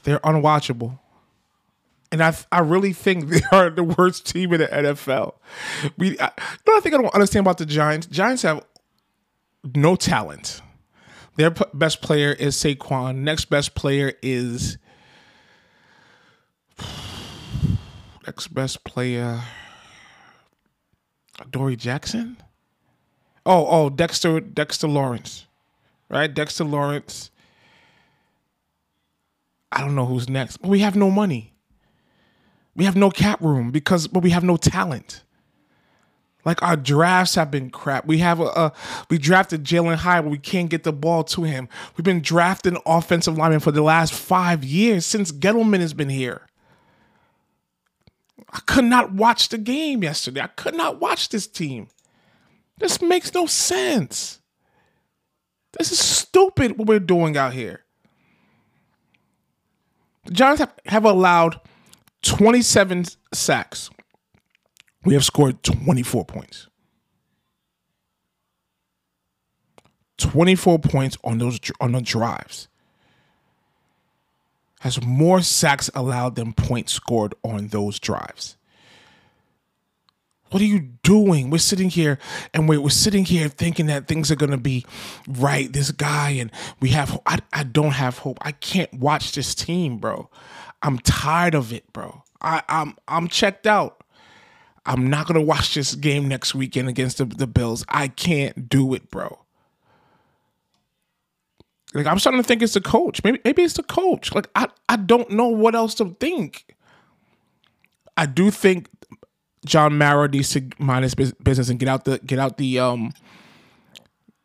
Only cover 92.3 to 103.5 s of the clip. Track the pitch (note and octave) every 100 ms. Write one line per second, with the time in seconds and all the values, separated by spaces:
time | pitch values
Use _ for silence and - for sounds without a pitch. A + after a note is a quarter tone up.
92.3 | _ D#3+ D#3+ - D#3 D3+ - - E3 E3+
93.3 | - G3+ F#3+ G#3+ G3+ D3 - _ _ _
94.3 | - _ _ _ _ - B2+ C3 D3 D#3
95.3 | E3 D3+ D3 - D3+ C3+ C#3+ D3 C#3+ C#3
96.3 | C3 - C#3 C3 C3 B2+ B2 B2+ - B2+
97.3 | - C3 B2 A#2 A2+ - D3 C3+ - F3
98.3 | D3 C#3 - A#2+ C3+ C3 B2+ - - -
99.3 | - _ _ _ _ _ _ _ _ _
100.3 | _ _ _ _ _ _ _ _ _ _
101.3 | _ _ _ _ _ - C#3+ D3 F#3+ C#4
102.3 | B3+ A#3+ A#3 A3+ G3+ - A3+ F4 - G3+
103.3 | C4 A#3+